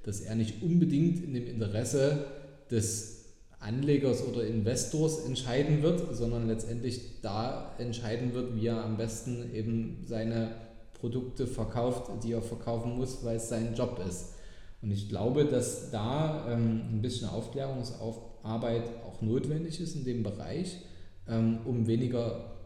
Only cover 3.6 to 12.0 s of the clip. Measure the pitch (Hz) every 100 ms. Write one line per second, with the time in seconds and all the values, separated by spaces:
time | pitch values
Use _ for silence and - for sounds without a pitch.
3.6 | 104 123 143 143 135 120 120 117 110 113
4.6 | 104 127 - 156 156 - 127 131 120 127
5.6 | 151 147 156 175 - - 120 117 113 110
6.6 | - 117 123 - - - 107 101 120 -
7.6 | - - 120 107 110 117 127 123 117 110
8.6 | 113 113 110 110 113 - 131 120 120 107
9.6 | 110 113 113 117 - 113 113 117 113 -
10.6 | - - - - 120 123 127 - 127 117
11.6 | 104 123 123 120